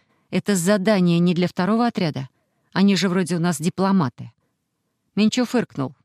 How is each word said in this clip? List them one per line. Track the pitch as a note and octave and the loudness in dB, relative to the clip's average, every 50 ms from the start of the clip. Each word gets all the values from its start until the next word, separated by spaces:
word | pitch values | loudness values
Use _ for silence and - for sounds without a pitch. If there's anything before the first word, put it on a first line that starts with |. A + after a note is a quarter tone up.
| _ _ _ _ _ - | _ _ _ _ _ -4
это | - F#3 - - G3+ | -4 -4 0 0 -2
задание | F3+ E3 F#3+ G#3+ G3+ F#3 A3 G#3+ F#3 F3+ F3 E3+ E3+ | 0 2 2 0 2 2 2 2 4 4 2 2 2
не | F3 F3+ F3 | 2 2 2
для | E3+ F3+ E3+ | 0 -2 -2
второго | - - F#3 G3+ G#3+ A3+ A#3+ A#3+ | -2 -2 -2 0 0 0 0 -2
отряда? | - G#3+ F#3 D3+ C3+ C#3 C3+ - _ _ _ _ _ _ _ _ - | -2 -2 -4 -4 -4 -6 -10 -12 _ _ _ _ _ _ _ _ -2
Они | E3+ G3 G3+ G3 | 2 2 4 2
же | E3 F3+ G3 | 2 0 0
вроде | F3 F#3+ F#3 C#3 F3+ | 0 0 -2 -2 -2
у | E3 | -2
нас | E3 F3+ D#3+ - | 0 -2 -2 -2
дипломаты». | D3+ F3+ - - F#3+ F#3+ G3 F#3+ D3+ B2 _ - A#2+ A#2+ _ _ _ _ _ _ _ _ _ _ _ _ _ _ _ _ - | -4 -4 -2 -2 0 2 2 2 0 0 _ -10 -18 -18 _ _ _ _ _ _ _ _ _ _ _ _ _ _ _ _ -2
Минчо | G3 G#3+ G#3+ - B3+ A#3+ | 0 0 0 2 0 -2
фыркнул. | - - A#3+ F#3 - - D3 C3+ B2+ - _ | 0 0 -2 -2 -2 -6 -8 -8 -8 -8 _